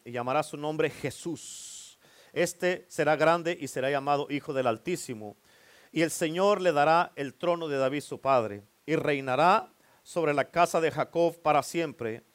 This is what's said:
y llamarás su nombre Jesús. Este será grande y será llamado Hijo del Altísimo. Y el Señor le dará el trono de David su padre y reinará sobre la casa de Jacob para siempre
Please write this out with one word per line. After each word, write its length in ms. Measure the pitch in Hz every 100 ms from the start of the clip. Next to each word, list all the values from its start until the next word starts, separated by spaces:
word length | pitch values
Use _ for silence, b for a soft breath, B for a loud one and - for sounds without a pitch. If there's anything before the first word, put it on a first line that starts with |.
| 120
y 80 |
llamarás 340 | 120 123 147 156
su 80 | 147
nombre 340 | 147 156 156
Jesús. 1080 | - 139 - 170 156 - - - - - _ b b b
Este 540 | 151 170 - 180 180 -
será 300 | - 151 151
grande 400 | 156 170 165 175
y 80 | 135
será 240 | 139 131
llamado 360 | 143 139 143 143
Hijo 240 | 143 -
del 140 | 135 127
Altísimo. 680 | 113 - 170 - 110 107 - _ b b b b
Y 120 | 156
el 60 | 160
Señor 520 | - 151 170 202 202
le 100 | 180
dará 400 | 147 147 165 170 -
el 160 | 139
trono 340 | - 175 170 160
de 80 | 139
David 240 | 135 147
su 220 | - 131
padre 420 | 135 131 107 101 101 _ -
y 100 | 156
reinará 800 | 147 143 135 131 170 220 - _ b b
sobre 300 | - 175 156
la 160 | 147 -
casa 300 | 170 175 175
de 120 | 160
Jacob 500 | 147 131 165 170 170
para 220 | 156 147
siempre 600 | 135 170 160 - 117 113 -